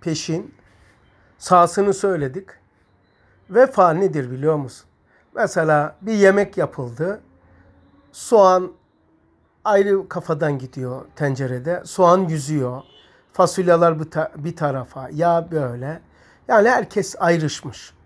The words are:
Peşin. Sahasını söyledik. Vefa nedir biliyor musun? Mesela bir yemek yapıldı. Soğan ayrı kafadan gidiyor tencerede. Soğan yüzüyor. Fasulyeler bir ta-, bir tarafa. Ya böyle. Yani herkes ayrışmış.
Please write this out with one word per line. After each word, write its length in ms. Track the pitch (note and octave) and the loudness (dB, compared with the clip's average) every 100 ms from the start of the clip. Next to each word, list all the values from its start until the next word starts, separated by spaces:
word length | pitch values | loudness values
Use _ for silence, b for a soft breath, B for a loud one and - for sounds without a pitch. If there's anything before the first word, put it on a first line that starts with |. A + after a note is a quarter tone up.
Peşin. 540 | E3+ D#3 - E3 - - b b b b b b b b | -6 -6 -4 -6 -8 -18 b b b b b b b b
Sahasını 560 | - F3+ F3 G3 G3 | 2 4 4 2 0
söyledik. 540 | F#3+ G3 F3 C#3 D#3+ F#3+ - _ _ _ _ _ _ _ _ - | 0 -2 -2 -4 -8 -16 -20 _ _ _ _ _ _ _ _ -2
Vefa 420 | G#3 C4 A3 F3 | 2 4 6 4
nedir 380 | D#3+ G3 D3 B2 | 4 0 -2 -6
biliyor 260 | C3 D3+ D3+ | -4 -2 -2
musun? 300 | C3 - _ _ _ _ _ | -4 -14 _ _ _ _ _
Mesela 640 | - - F3+ D#3 D3 D3+ - | -4 -4 0 0 2 0 -8
bir 100 | F#3+ | -4
yemek 440 | G#3+ G3 G3+ G3+ - | 4 4 4 0 -4
yapıldı. 640 | D3 - B2 A#2 F3 G#3 _ _ b b b b b _ _ | -6 -6 -12 -8 -8 -8 _ _ b b b b b _ _
Soğan 600 | - - A3+ F#3+ F#3 F#3 - _ _ _ _ _ _ _ _ | -14 2 6 6 4 -2 -14 _ _ _ _ _ _ _ _
ayrı 440 | G#3+ G3+ G3 G3 - | 0 2 2 0 -4
kafadan 500 | F3+ E3 D3+ D#3 C#3 | -10 -6 -4 -2 -4
gidiyor 460 | B2+ C3+ B2+ C3 - - | -8 -12 -10 -12 -14 -6
tencerede. 680 | C#3+ C3 C3 B2 C#3+ F3 | -4 -4 -6 -6 -6 -8
Soğan 340 | - - F3 F#3 | -6 2 4 4
yüzüyor. 640 | F3+ D#3+ C3+ D3+ B2 B2+ - _ b b b | 2 -4 -4 -4 -4 -8 -16 _ b b b
Fasulyeler 680 | - F#3 - F3 E3+ E3+ D#3 | 0 0 0 2 4 4 0
bir 100 | D#3 | -4
ta-, 220 | D#3+ - D3 | -6 -6 -8
bir 200 | D#3 E3 | -12 -6
tarafa. 520 | D3 C3 A#2+ C3+ C3 | -4 -4 -10 -14 -12
Ya 360 | D3+ E3+ E3+ E3 | -2 0 0 0
böyle. 500 | D#3+ B2+ A#2+ C3 E3 _ b b b b | -4 -4 -6 -10 -12 _ b b b b
Yani 200 | A3+ A3 | 4 4
herkes 460 | B3 G3 G#3 F#3+ - | 2 -2 -6 -6 -2
ayrışmış. 760 | E3+ E3+ D#3 - C3 - - _ | 0 0 0 -6 -14 -16 -20 _